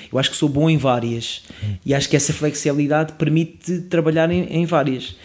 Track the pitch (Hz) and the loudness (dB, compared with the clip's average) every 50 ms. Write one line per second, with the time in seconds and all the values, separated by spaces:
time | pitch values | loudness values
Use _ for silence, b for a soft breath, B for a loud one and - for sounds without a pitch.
0 | B B - 127 135 - - - 160 147 135 143 156 160 160 147 123 135 123 123 | B B -2 -2 -2 -2 0 0 0 0 2 2 4 4 4 4 4 2 2 2
1 | 117 117 117 117 113 - - - B B B B 104 104 101 92 B - 135 139 | 0 -2 -4 -4 -6 -8 -10 -12 B B B B -6 -6 -6 -6 B 0 0 0
2 | 139 - - 143 - - 151 - 151 151 147 - - 151 139 147 147 139 147 156 | 2 2 2 2 2 0 -2 0 -2 -2 -2 -2 -2 0 0 0 2 2 2 0
3 | 160 156 - - 165 147 151 160 175 165 - - - 170 180 175 175 - - 165 | 0 -2 -2 -2 0 2 2 2 0 -2 -6 -12 -6 -6 -4 -4 -4 -2 0 2
4 | 156 160 156 165 160 165 175 180 175 - - 160 175 160 165 151 139 147 127 127 | 2 2 2 2 2 2 2 0 -2 -2 0 -2 0 2 0 0 0 0 -2 -4
5 | - - - B | -8 -12 -16 B